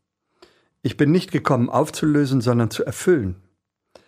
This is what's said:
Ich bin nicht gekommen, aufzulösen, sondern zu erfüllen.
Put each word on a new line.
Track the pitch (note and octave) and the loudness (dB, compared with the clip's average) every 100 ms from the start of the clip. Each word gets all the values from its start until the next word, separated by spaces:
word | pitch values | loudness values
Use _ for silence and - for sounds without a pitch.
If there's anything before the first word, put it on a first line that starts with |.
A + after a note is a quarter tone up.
| _ _ _ _ - _ _ _ | _ _ _ _ -20 _ _ _
Ich | - - | -8 0
bin | C#3+ | 2
nicht | F3+ - | 2 0
gekommen, | C#3+ - B2+ B2 | -4 0 0 2
aufzulösen, | B2 G#2+ - D#3 D3 C#3 C3+ | 0 -2 -2 0 2 2 0
sondern | A#2 A#2+ A2+ | 2 2 0
zu | - - | -2 -6
erfüllen. | - F#3+ E3 F#2+ F#2 _ _ _ _ _ _ | -2 0 2 0 -8 _ _ _ _ _ _